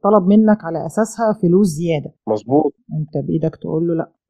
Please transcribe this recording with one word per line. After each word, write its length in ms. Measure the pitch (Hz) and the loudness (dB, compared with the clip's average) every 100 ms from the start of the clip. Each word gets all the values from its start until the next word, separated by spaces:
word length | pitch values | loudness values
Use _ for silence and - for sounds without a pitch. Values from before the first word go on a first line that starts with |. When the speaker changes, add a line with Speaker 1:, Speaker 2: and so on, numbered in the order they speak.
Speaker 1:
طلب 240 | 202 208 185 | 4 2 4
منك 380 | 208 214 214 | 4 4 2
على 220 | 165 165 165 | -2 -8 -6
أساسها 460 | - 220 - 226 214 | -4 -4 -2 -2 0
فلوس 240 | 175 180 202 | 2 4 2
زيادة. 480 | 151 170 156 - _ - | 0 -2 -4 -4 _ -6
Speaker 2:
مظبوط. 480 | 107 113 135 - - _ 156 | -6 0 0 0 -6 _ -8
Speaker 1:
أنت 260 | 151 147 143 | -6 -6 -4
بإيدك 300 | 160 160 - | -2 -4 -6
تقول 320 | 170 160 170 | -6 -4 -2
له 60 | |
لأ. 160 | 165 - _ | -4 -6 _